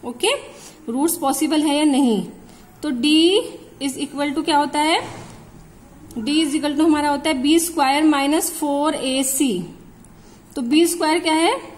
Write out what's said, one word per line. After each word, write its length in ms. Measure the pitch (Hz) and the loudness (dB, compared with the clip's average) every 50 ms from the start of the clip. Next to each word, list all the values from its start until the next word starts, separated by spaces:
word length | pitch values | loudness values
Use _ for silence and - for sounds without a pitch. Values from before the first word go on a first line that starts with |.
| - | -12
Okay, 260 | 233 240 - - 415 554 554 - - - - - - - - - - | -14 -10 -4 -2 -2 -2 -2 -6 -14 -20 -20 -20 -20 -20 -16 -10 -6
Roots 280 | 233 262 285 330 330 - | -2 0 0 0 0 0
possible 440 | 311 269 277 294 320 294 320 311 | -2 -2 0 0 0 0 2 2
है 160 | 294 311 285 294 | 2 2 0 2
या 60 | 302 | 2
नहीं, 380 | 302 269 254 277 240 220 190 175 - - - - - - - - - - - - | 2 4 4 4 2 2 0 -2 -6 -12 -20 -20 -20 -20 -20 -20 -20 -20 -10 -8
तो 80 | - | -6
D 140 | 254 240 233 302 302 311 330 349 381 440 508 - - - - - - - 269 | -4 -2 2 4 4 6 6 6 4 2 0 -2 -12 -16 -18 -20 -14 -8 -8
is 140 | 277 262 - | -6 -6 -6
equal 340 | 294 277 - 277 285 294 269 311 | -8 -8 -4 -4 -4 -2 -2 -4
to 80 | 302 | -2
क्या 120 | 339 311 285 | 0 0 0
होता 220 | 294 277 294 302 | 0 0 -2 -2
है, 200 | 294 311 339 440 - - - - - - - - - - - - - - - - - - - - - - - 247 | 0 2 0 0 -2 -6 -14 -16 -18 -18 -20 -20 -20 -20 -20 -20 -20 -20 -20 -20 -20 -20 -20 -20 -20 -14 -12 -8
D 180 | 214 247 294 311 330 | -4 -2 0 0 0
is 80 | 285 | 0
equal 240 | 269 311 262 294 294 277 | -2 -2 -2 -2 0 2
to 40 | |
हमारा 280 | 311 339 302 302 294 294 | 2 4 4 2 2 0
होता 200 | 285 285 285 320 | -2 -2 -2 -2
है 120 | 311 262 | -2 0
बी 180 | 247 285 320 339 | 2 4 4 4
स्क्वायर 440 | 330 - - 330 285 262 277 294 311 | 2 0 -2 0 0 2 2 4 4
माइनस 480 | 311 302 277 277 277 302 330 - - | 4 4 2 2 0 0 0 0 -4
फ़ोर 440 | - - 311 294 285 277 294 311 311 | -6 -6 -4 -2 -2 0 0 -2 -2
ए 280 | 285 - 269 254 262 269 | -2 -4 -2 -2 -2 -2
सी। 420 | 262 - - 302 262 208 175 170 - - - - - - - - - - - - - - - - - - | -2 0 0 0 0 0 -2 -6 -8 -14 -20 -20 -20 -20 -20 -20 -20 -20 -20 -20 -20 -20 -20 -20 -12 -8
तो 60 | 294 | -8
बी 240 | 254 233 277 311 339 | -2 2 4 4 4
स्क्वायर 340 | 339 339 349 359 302 320 349 | 2 0 -2 0 0 0 0
क्या 140 | - - 311 | 0 0 0
है? 220 | 311 330 359 480 539 - - - | 2 2 2 0 -2 -6 -14 -20